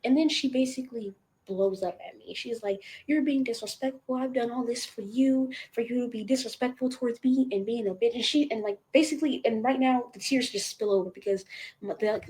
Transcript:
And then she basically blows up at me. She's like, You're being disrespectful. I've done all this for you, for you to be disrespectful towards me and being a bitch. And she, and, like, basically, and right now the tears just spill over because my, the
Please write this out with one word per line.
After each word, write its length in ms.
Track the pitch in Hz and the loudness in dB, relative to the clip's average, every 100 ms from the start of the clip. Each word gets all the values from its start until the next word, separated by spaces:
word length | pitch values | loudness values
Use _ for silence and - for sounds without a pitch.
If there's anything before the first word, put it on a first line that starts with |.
And 120 | 240 269 | 4 4
then 120 | 311 | 4
she 200 | - 277 | 2 0
basically 640 | 254 262 - 254 233 202 196 _ _ _ | 2 0 -2 -8 -8 -10 -12 _ _ _
blows 360 | 190 196 190 | 0 0 2
up 160 | 180 - - | -4 -6 -14
at 100 | - | -18
me. 180 | - | -14
She's 280 | - 254 226 | -12 -8 -6
like, 180 | 208 196 - - - | -4 -4 -6 -20 0
You're 160 | 302 | 0
being 220 | 302 269 | 2 2
disrespectful. 680 | 254 226 214 - 262 262 _ | 0 -2 -6 -4 -4 -4 _
I've 180 | 254 262 | -2 0
done 180 | 254 240 | 0 -2
all 140 | 247 | -2
this 220 | 233 247 - | -2 -4 -6
for 160 | - | -10
you, 500 | 202 226 269 262 262 262 - | -8 2 4 4 2 -4 -10
for 80 | - | -4
you 220 | 233 247 | -2 -2
to 60 | 240 | -2
be 160 | 226 | -4
disrespectful 680 | 214 262 247 - 254 254 254 | 0 0 0 -4 -4 -2 -4
towards 320 | 254 247 233 | -2 -4 0
me 240 | 262 262 254 | 2 2 2
and 140 | 202 196 | 0 0
being 220 | 233 202 | -2 -2
a 60 | |
bitch. 200 | 185 233 | 2 0
And 100 | 240 | 2
she, 260 | 220 302 294 | 0 2 2
and, 120 | 226 | 0
like, 160 | 214 202 _ | -4 -6 _
basically, 500 | 269 311 294 311 254 | 4 4 2 0 2
and 180 | 240 220 | 0 2
right 140 | 226 269 | 0 2
now 300 | 262 254 247 | 4 4 0
the 80 | - | -8
tears 300 | - 269 240 | -2 0 0
just 180 | 208 - | -4 -6
spill 220 | - 208 | -4 2
over 180 | 196 185 | 2 0
because 340 | - - 196 - - - - | -6 -2 -2 -2 -16 -18 -14
my, 120 | 202 - | -10 -2
the 240 | 214 214 | 0 -2